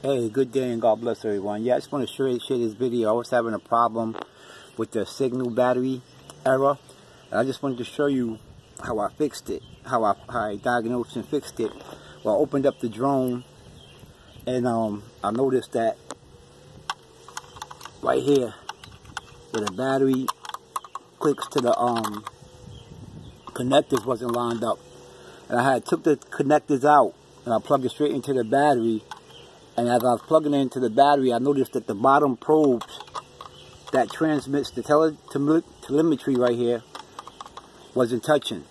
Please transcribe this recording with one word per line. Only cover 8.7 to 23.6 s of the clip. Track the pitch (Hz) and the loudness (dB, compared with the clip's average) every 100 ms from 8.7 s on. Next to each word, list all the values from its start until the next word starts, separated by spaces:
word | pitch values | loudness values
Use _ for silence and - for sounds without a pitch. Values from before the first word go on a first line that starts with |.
| - | -14
how | - 113 | -6 -4
I | - | -4
fixed | - 147 - - | -2 -4 -4 -10
it, | 95 - - | -10 -10 -20
how | - 123 | -4 0
I, | 107 98 - | 0 0 -4
how | 120 107 | -6 -6
I | 101 | -4
diagnosed | 131 123 113 123 117 120 | -2 0 -2 -4 -4 -8
and | 107 | -6
fixed | 147 - - | -6 -6 -6
it. | 110 - - - - - | -6 -6 -18 -18 -20 -8
Well, | - 104 | 0 0
I | |
opened | 147 143 131 | 2 2 0
up | - | 0
the | 123 | -8
drone | 104 135 139 127 123 - - - - - - - - - - - | -2 0 0 0 -4 -10 -20 -20 -20 -20 -20 -20 -20 -20 -14 -6
and, | 127 123 | -2 0
um, | 113 110 104 104 - | 0 -2 -6 -12 -6
I | 101 | -4
noticed | 113 135 127 - | 0 2 0 -2
that | 120 113 - - - - - - - - - - - - - - - - - - - - - | -2 -2 -4 -14 -18 -18 -20 -20 -20 -20 -18 -14 -14 -14 -20 -20 -20 -20 -20 -20 -20 -20 -6
right | 123 131 | -2 0
here | 131 139 117 - - - - - - - - - - | 2 2 2 -8 -18 -18 -20 -20 -16 -16 -16 -20 -10
where | 113 | -6
the | 104 | -6
battery | 92 131 135 135 131 127 - - - - - - - - _ | -4 -2 2 2 2 -2 -8 -14 -18 -14 -14 -14 -20 -20 _
clicks | - 139 - | -2 -2 -4
to | 143 | -2
the, | 120 - | 0 2
um, | 123 120 107 104 110 - - - - - - - - - - - - | 0 0 -4 -8 -14 -20 -20 -20 -20 -20 -20 -20 -18 -18 -20 -20 -16
connectors | - | -6